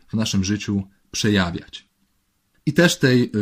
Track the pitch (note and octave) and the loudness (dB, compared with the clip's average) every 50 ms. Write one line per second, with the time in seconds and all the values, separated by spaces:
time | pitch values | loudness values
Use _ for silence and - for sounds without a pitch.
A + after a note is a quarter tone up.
0 | _ _ - A2 A2 - - G2 F#2 G2 G#2 G#2 - G#2+ G2+ G2 G2 - _ _ | _ _ -4 -4 -2 0 0 -2 0 0 -2 -4 -2 -4 -4 -4 -4 -6 _ _
1 | _ _ - - - G#2+ G#2 F#2+ F2+ E2+ E2+ D#2+ - - - - - _ _ _ | _ _ -8 -2 0 2 2 2 0 0 -4 -8 -12 -14 -18 -20 -20 _ _ _
2 | _ _ _ _ _ _ _ _ _ _ _ _ _ D#3 C#3+ - F3 F3 - - | _ _ _ _ _ _ _ _ _ _ _ _ _ -2 2 2 2 2 2 2
3 | C#3+ B2+ B2 B2 A#2+ - - G#2 | 2 2 4 2 2 0 -2 -2